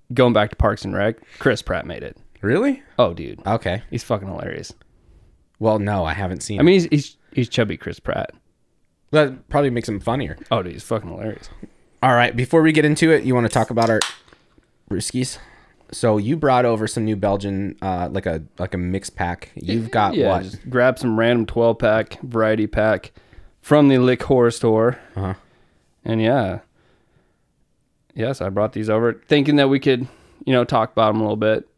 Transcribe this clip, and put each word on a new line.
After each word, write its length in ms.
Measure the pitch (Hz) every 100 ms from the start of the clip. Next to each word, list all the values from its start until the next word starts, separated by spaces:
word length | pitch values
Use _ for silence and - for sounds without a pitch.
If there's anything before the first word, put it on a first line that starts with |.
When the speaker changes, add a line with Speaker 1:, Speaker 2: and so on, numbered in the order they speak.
| -
Speaker 1:
going 200 | 123 123
back 160 | 110 104
to 60 | -
Parks 260 | 107 104
and 120 | 98 95
Rec, 220 | 101 117 _ -
Chris 220 | - 113
Pratt 240 | - 90 -
made 180 | 53
it. 140 | - - - _
Speaker 2:
Really? 400 | 101 147 269 262 - -
Speaker 1:
Oh, 160 | 113
dude. 320 | 87 76 - -
Speaker 2:
Okay. 380 | 110 95 95 -
Speaker 1:
He's 140 | 120
fucking 240 | - 107 95
hilarious. 460 | 82 - 78 - - _ _ _ _ _ _ _ -
Speaker 2:
Well, 200 | 110 107
no, 260 | 104 101 82
I 80 |
haven't 300 | 80 95 92
seen 160 | - 101
Speaker 1:
I 40 |
mean, 120 | 156 190
Speaker 2:
it. 140 | 170
Speaker 1:
he's, 120 | 151 -
he's, 100 | - _
he's 160 | - 120
chubby 280 | - 107 87
Chris 220 | - 76
Pratt. 320 | - - - - _ _ _ _ _ _ _
Speaker 2:
That 380 | 151 147 131 -
probably 220 | 147 143
makes 180 | 120 117
him 100 | 104
funnier. 380 | - 127 131 - -
Speaker 1:
Oh, 100 | 117
dude, 100 | 90
he's 100 | -
fucking 260 | - 113 87
hilarious. 400 | - 107 - - - - _ _ _
Speaker 2:
All 100 | 131
right, 220 | 120 120 117
before 260 | 127 165
we 100 | 160
get 120 | 156 151
into 240 | 147 165
it, 120 | 156
you 100 | 127
wanna 160 | 123 117
talk 220 | 131 110
about 180 | 117 113
our 100 | 107 - - _ _ _ _ _ _ -
brewskis? 520 | 98 - 127 123 - - - _ _ _
So 260 | - 117 107
you 200 | 101 160
brought 260 | 147 127
over 220 | 123 113 110
some 200 | - 110
new 100 | 104
Belgian, 600 | 101 98 101 98 98 -
uh, 260 | 95 92 87
like 160 | 95 92
a, 160 | 80 80 -
like 160 | 87 92
a 20 |
mix 320 | 90 95 -
pack. 400 | - 87 87 - -
You've 340 | 87 113 110
got 240 | 117 101
Speaker 1:
Yeah, 140 | 185 113
Speaker 2:
what? 160 | 90
Speaker 1:
just 260 | 92 - -
grab 300 | 127 123 123
some 180 | 127 110
random 300 | 117 120 113
twelve 320 | - 117 113
pack, 420 | 117 110 107 -
variety 460 | 131 117 107 110 107
pack 460 | - 107 98 - _ _ - - _
from 260 | - 151 143
the 100 | 131
liquor 540 | 123 127 - 135 120
store. 480 | 113 117 110 117 123 - -
Speaker 2:
Uh-huh. 180 | 95 95 _ _ _ _ _ _ -
Speaker 1:
And 160 | 110
yeah. 380 | 110 135 104 95 - _ _ _ _ _ _ _ _ _ _ _ _ _ _
Yes, 280 | - 113 135
I 80 | 92
brought 240 | 98 107
these 180 | - 107
over 220 | 107 117 110 -
thinking 280 | 147 139 147
that 140 | 135
we 100 | 135
could, 280 | 143 127 127 - _ - -
you 80 |
know, 100 | 127
talk 280 | 120 127 110
about 180 | - 110
'em 80 | 107
a 20 |
little 120 | 107 107
bit 320 | 107 110 -